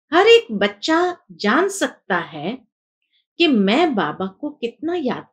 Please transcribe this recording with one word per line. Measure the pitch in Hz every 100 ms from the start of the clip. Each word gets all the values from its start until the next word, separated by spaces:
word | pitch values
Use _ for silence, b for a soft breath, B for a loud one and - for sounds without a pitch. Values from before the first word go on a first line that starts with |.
| -
हर | 320 415
एक | 466 -
बच्चा | 214 202 - - 320 359 359 -
जान | 165 208 269 392
सकता | - 269 - - 180
है | 160 156 160 262 _ _ _ _ _ _ _ -
कि | 330
मैं | 233 196 254 349 214
बाबा | 151 151 190
को | - 294
कितना | - 233 - 311 349
याद | 254 151 -